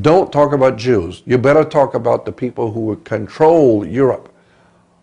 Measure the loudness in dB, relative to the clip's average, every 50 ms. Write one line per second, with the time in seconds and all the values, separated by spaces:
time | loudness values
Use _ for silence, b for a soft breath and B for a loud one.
0 | 2 2 2 2 2 0 0 0 0 0 2 2 2 0 0 -2 -2 0 0 0
1 | -2 -4 -10 -14 _ -2 -2 0 2 2 2 2 0 0 0 0 0 0 -2 -4
2 | -2 -2 -2 -2 -4 -10 -10 -8 -10 -8 -6 -6 -6 -6 -6 -6 -6 -6 -6 -8
3 | -8 -8 -8 -8 -8 -10 -2 2 2 4 4 4 4 4 2 2 -2 -4 -2 0
4 | 0 0 0 -4 -10 -18 b b b b b b b b b b b b b b